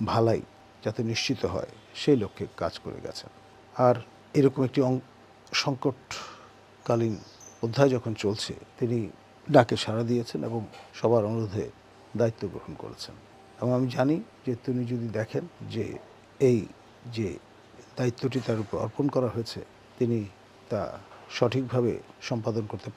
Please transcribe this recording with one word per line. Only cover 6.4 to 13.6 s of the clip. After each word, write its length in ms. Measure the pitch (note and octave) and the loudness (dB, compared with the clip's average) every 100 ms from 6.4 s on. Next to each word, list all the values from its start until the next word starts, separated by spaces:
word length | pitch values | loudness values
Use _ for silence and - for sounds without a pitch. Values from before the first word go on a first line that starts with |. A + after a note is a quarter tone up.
| - - - - - A#2 A2+ G2 - - - - | -20 -20 -20 -8 0 2 0 -2 -10 -20 -20 -6
অধ্যায় 260 | A#2 A#2 C#3 | -2 4 4
যখন 260 | B2 A#2 | 4 -2
চলছে, 400 | G#2+ G2+ G#2+ - - - - | -2 -2 -2 -6 -10 -16 -4
তিনি 300 | A#2+ A#2+ G2 - - - - | -2 0 -4 -10 -20 -14 6
ডাকে 260 | C#3+ A#2+ G#2+ | 8 8 2
সাড়া 260 | - A2 | 0 -2
দিয়েছেন 420 | A#2 A#2+ A2+ - | 0 0 -2 -6
এবং 220 | A#2+ A#2 G2+ - - | -4 -6 -8 -14 -18
সবার 300 | - A2+ A#2 | -2 4 4
অনুরোধে 460 | G#2 A2+ G#2+ G2 B1 - - - - G#2+ | 4 0 -2 -4 -6 -10 -20 -20 -8 0
দায়িত্ব 320 | A2+ - G2 | 2 0 -8
গ্রহণ 260 | D2+ - | -8 -12
করেছেন। 400 | D2+ A1 A#1+ - - - - - - | -12 -12 -12 -16 -16 -20 -20 -20 -4